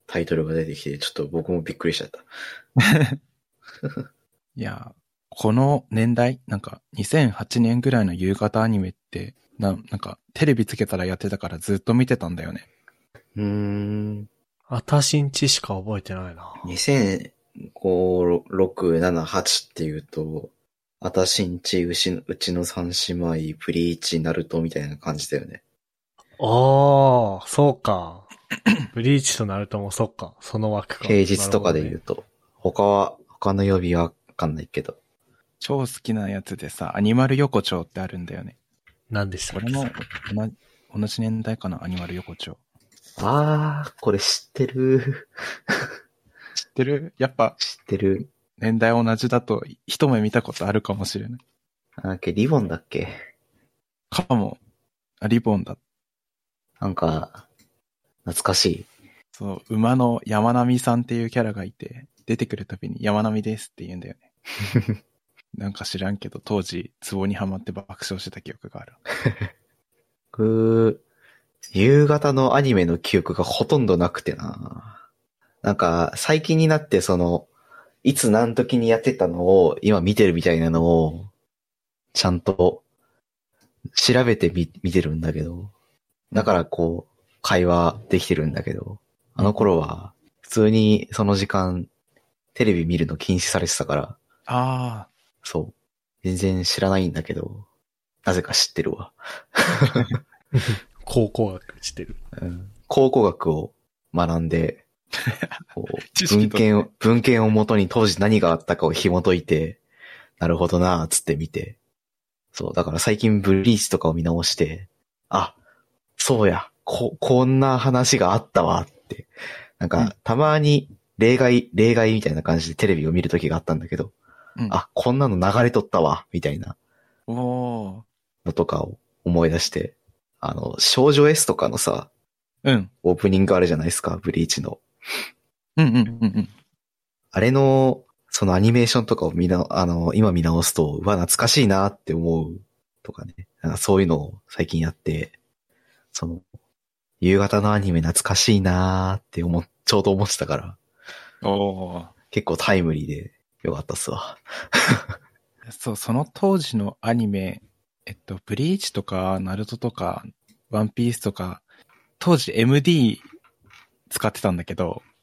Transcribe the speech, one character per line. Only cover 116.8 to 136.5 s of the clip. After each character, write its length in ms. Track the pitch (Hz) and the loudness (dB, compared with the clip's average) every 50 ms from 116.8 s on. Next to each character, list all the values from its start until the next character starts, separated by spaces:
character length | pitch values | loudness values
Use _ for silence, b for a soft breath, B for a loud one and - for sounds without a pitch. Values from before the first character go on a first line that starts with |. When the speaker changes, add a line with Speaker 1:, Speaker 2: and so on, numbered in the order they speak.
| _ | _
Speaker 1:
こ-、 340 | - - 104 123 - - - | -8 -6 -4 -4 -4 -6 -4
こ 260 | - - 131 127 127 | 0 2 4 4 6
ん 140 | 127 131 131 | 4 4 4
な 180 | 135 135 131 123 | 4 4 2 2
話 400 | 113 135 123 123 127 - - 107 | 2 2 2 2 4 4 4 4
が 160 | 95 90 101 | 4 4 2
あ 40 | 113 | 2
っ 140 | - - | 0 0
た 120 | - 95 85 | 0 0 2
わ 180 | 87 87 - | 2 0 0
っ 60 | - - _ _ _ - | -2 -6 _ _ _ -16
て。 200 | - - - _ B B B B B B B B B B | -14 -14 -14 _ B B B B B B B B B B
な 80 | 87 | -4
ん 40 | 85 | -2
か、 100 | - 82 | 0 0
Speaker 2:
う 40 | 80 | 0
ん。 80 | 107 - _ - | 0 -2 _ -4
Speaker 1:
た 120 | - 113 | -2 0
ま 240 | 127 151 156 151 156 | 2 2 2 2 2
に 300 | 147 147 147 147 147 - - _ _ _ _ - | 4 4 4 2 2 -2 -18 _ _ _ _ 2
例 200 | 110 117 127 127 | 4 4 6 6
外、 320 | 131 123 123 120 - - - | 6 6 4 4 2 0 2
例 200 | 95 110 117 117 | 4 4 6 6
外 200 | 117 113 110 110 | 4 4 4 2
み 80 | 107 | 2
た 80 | - 80 | 0 -2
い 60 | 76 | -2
な 80 | 78 - | -2 0
感 160 | 80 82 82 | 0 0 0
じ 100 | 80 82 | 0 -4
で 60 | 80 | -4
テ 120 | - - 101 | -2 2 2
レ 80 | 92 | 2
ビ 120 | 78 76 78 | 2 2 0
を 40 | |
見 100 | 85 90 | 0 0
る 80 | - 85 | 0 0
時 200 | - 82 80 73 | 0 0 0 0
が 80 | 80 82 | -2 -2
あ 20 | |
っ 40 | - | -2
た 120 | - 80 | -4 -4
ん 40 | 78 | -4
だ 80 | 85 85 | -4 -6
け 80 | 90 | -6
ど、 160 | 80 - - _ _ b b b b b b b - | -6 -6 -8 _ _ b b b b b b b -8
Speaker 2:
う 60 | 117 | -6
ん。 100 | 104 95 | -2 -2
Speaker 1:
あ、 160 | 92 - - - | -4 -4 -4 -6
こ 180 | 127 - 123 | -4 -2 0
ん 80 | 123 135 | 0 2
な 80 | 143 123 | 0 0
の 100 | 98 87 | 0 0
流 260 | 92 98 101 120 120 | 0 2 2 4 2
れ 80 | 120 | 4
と 100 | - 113 | 2 0
っ 20 | - | -2
た 180 | - - 87 | 0 0 2
わ、 240 | 82 71 - - - _ | 2 2 0 -2 -6 _
み 100 | - 87 | -8 -4
た 80 | - 73 | -4 -4
い 100 | 71 - | -4 -4
な。 160 | - - - _ _ _ _ _ _ _ _ _ _ - | -10 -12 -14 _ _ _ _ _ _ _ _ _ _ -10
Speaker 2:
お 720 | 117 123 127 123 123 127 123 123 117 113 104 98 95 113 | -6 -6 -4 -4 -4 -4 -6 -6 -6 -8 -8 -10 -12 -16
ー。 20 | 117 _ _ _ _ _ _ _ - | -20 _ _ _ _ _ _ _ -8
Speaker 1:
の 80 | - 80 | -8 -2
と 120 | - 85 | -2 -2
か 160 | - - 76 | -2 -2 -6
を 160 | 76 - - _ _ _ _ _ - | -6 -8 -10 _ _ _ _ _ -4
思 220 | 87 85 85 85 | 0 2 2 2
い 40 | 80 | 2
出 100 | 82 82 | 2 0
し 100 | - - | -4 -4
て、 260 | - 85 - - _ _ _ _ _ _ _ _ _ _ | -4 -6 -8 -8 _ _ _ _ _ _ _ _ _ _
あ 140 | - - - | -8 -8 -8
の、 220 | - - - - - | -6 -8 -8 -4 0
少 320 | - - - 127 131 147 | 2 2 4 6 6 6
女 180 | 143 143 147 151 | 6 6 6 6
S 160 | 156 156 - | 6 4 2
と 100 | - - | 0 0
か 140 | - - - | 0 0 -2
の 80 | - - | -2 -2
さ、 320 | - - - - - _ _ _ _ _ _ _ _ _ _ _ - | -2 -2 -2 -4 -6 _ _ _ _ _ _ _ _ _ _ _ 0
Speaker 2:
う 80 | 139 | 2
ん。 180 | 131 110 92 - _ _ - | 2 2 2 -2 _ _ 0
Speaker 1:
オ 100 | 90 90 | 0 0
ー 20 | |
プ 140 | - - 98 | 4 2 4
ニ 100 | 95 95 | 4 4
ン 60 | 98 | 4
グ 100 | 92 98 | 4 4
あ 40 | 92 | 4
る 80 | 92 85 | 4 4
じ 60 | 82 | 2
ゃ 40 | 76 | 0
な 60 | 78 | 0
い 20 | |
で 60 | 87 | -2
す 100 | - - | -2 -2
か、 160 | - 85 85 87 | -4 -6 -6 -6
ブ 100 | - 87 | -6 -4
リ 120 | - 82 82 | -2 0 0
ー 40 | - | 0
チ 140 | - - | -2 -4
の。 180 | - - - - _ _ _ _ B B B B B B B B _ _ _ _ _ _ - 156 | -4 -8 -10 -12 _ _ _ _ B B B B B B B B _ _ _ _ _ _ -2 0
Speaker 2:
う 60 | 160 | 2
ん 40 | 131 | 4
う 40 | |
ん 40 | 113 | 4
う 60 | 123 | 2
ん 40 | 110 107 117 - 113 | 2 2 0 -2 -2
う 40 | 104 | 0
ん。 220 | 95 107 95 - | 0 -2 -4 -4